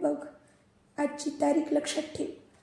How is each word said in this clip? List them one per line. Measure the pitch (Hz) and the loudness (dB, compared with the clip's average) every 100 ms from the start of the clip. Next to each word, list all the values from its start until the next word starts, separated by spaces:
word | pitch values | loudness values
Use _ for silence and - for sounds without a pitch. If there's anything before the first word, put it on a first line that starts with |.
बघ, | 151 147 - - - _ _ _ _ - | 0 0 -6 -16 -20 _ _ _ _ -2
आजची | 294 294 302 - | -2 -2 -6 0
तारीख | 285 302 302 | 4 4 4
लक्षात | 294 - 302 302 - | 2 2 -2 -4 -6
ठेव, | - - - _ | -6 -8 -18 _